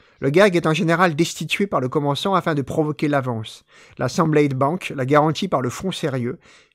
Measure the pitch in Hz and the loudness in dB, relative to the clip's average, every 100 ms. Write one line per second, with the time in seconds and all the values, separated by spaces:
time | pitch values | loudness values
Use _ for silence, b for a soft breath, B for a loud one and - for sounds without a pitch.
0 | b b 139 160 208 175 160 156 165 170 | b b 0 4 4 4 2 0 2 2
1 | 185 147 165 - 160 - 202 151 127 151 | 2 2 -2 -4 -6 -2 -2 0 -2 -2
2 | 143 139 196 185 170 147 127 160 151 143 | -2 -2 0 0 0 -2 -2 -2 -2 -2
3 | 151 143 127 110 110 - b b b - | 0 0 -2 -6 -8 -16 b b b -6
4 | 131 - 160 151 147 131 139 180 - 139 | -4 0 2 4 2 2 0 -2 -6 -6
5 | 127 147 156 147 190 147 123 - 190 - | 2 4 4 0 -2 -2 -2 -4 -6 -4
6 | 156 127 120 170 b b b | -4 -4 -4 -8 b b b